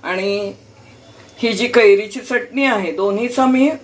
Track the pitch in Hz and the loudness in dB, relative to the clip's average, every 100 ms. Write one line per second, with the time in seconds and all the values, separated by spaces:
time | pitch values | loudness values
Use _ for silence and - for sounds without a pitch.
0 | - 185 196 202 202 - - - - - | -6 -6 -4 -4 -6 -12 -20 -20 -20 -20
1 | - - - - 226 196 240 240 214 202 | -20 -20 -20 -4 -4 -2 2 4 6 4
2 | 214 262 - 247 240 254 277 214 175 185 | 2 -12 -6 -6 -4 -2 0 0 -4 -4
3 | 196 202 240 247 262 254 277 311 | -2 -2 -4 0 2 2 2 0